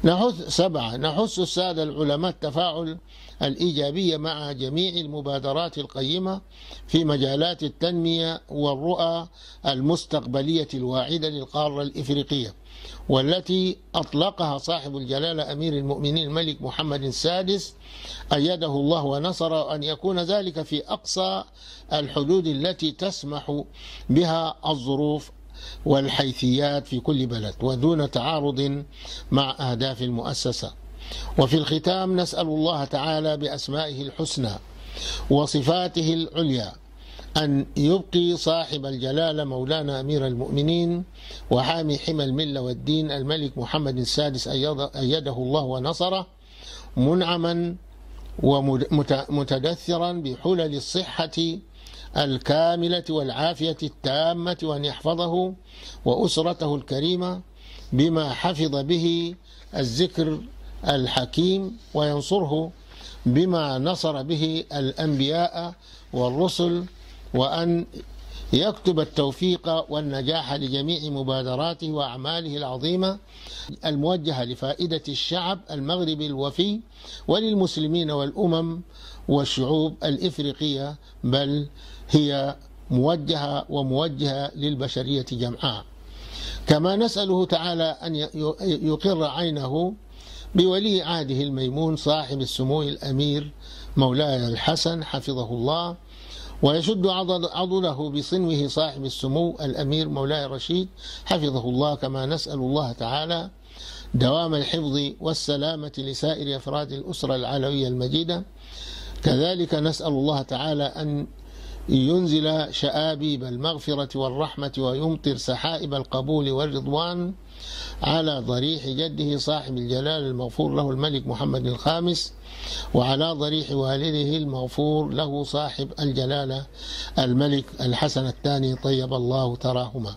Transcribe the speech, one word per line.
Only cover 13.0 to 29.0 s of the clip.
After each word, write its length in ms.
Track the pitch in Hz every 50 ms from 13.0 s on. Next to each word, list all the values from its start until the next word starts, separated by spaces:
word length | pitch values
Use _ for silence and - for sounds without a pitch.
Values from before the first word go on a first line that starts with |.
| - -
والتي 680 | 143 131 131 143 170 185 180 - 185 185 185 185 185 - - - -
أطلقها 640 | 165 - - - 147 165 196 196 - 170 151 139
صاحب 400 | 139 - - 170 160 135 143 139
الجلالة 540 | 139 131 123 135 139 151 165 165 156 147 143
أمير 220 | 147 143 160 165 147
المؤمنين 540 | 143 139 139 139 135 147 143 151 165 160
الملك 340 | 143 147 165 170 156 143 -
محمد 420 | 123 127 - - 156 151 143 139 135
السادس 680 | 135 120 - - 160 175 185 190 185 196 196 - - - - - - - - - - - - - - -
أيده 340 | 147 139 170 180 165 165
الله 360 | 151 139 143 143 147 170 165 147
ونصره، 720 | 139 135 143 151 185 180 - 165 165 160 156 147 135 151
أن 80 | 151 143
يكون 360 | 151 156 - - 185 190 180
ذلك 420 | 170 165 202 208 196 185 147 160
في 220 | 151 - 151 147 139
أقصى 560 | - 208 214 - - - 190 185 190 190 190 - - - - - - - - - - 156
الحدود 540 | 151 147 135 - 151 143 143 180 190 170
التي 440 | 160 147 135 147 180 180 - 160 156
تسمح 720 | 139 - 185 196 185 - - 143 147 143 - - 147 147 147 - - - - - - - - -
بها 460 | 127 151 175 165 160 165 165 156 - - -
الظروف 680 | 147 156 139 120 131 139 135 151 147 151 147 - - - - - - - - - - - - -
والحيثيات 1000 | 151 139 139 139 135 123 - 143 135 120 - 127 123 123 135 143 143 143 143 143
في 120 | - 135 123
كل 280 | 123 - 151 135 131
بلد، 260 | 120 120 110 107 104 - -
ودون 500 | 117 131 131 120 131 160 170 156 147 -
تعارض 720 | - 127 117 147 165 156 143 147 131 127 139 139 139 143 143 - - -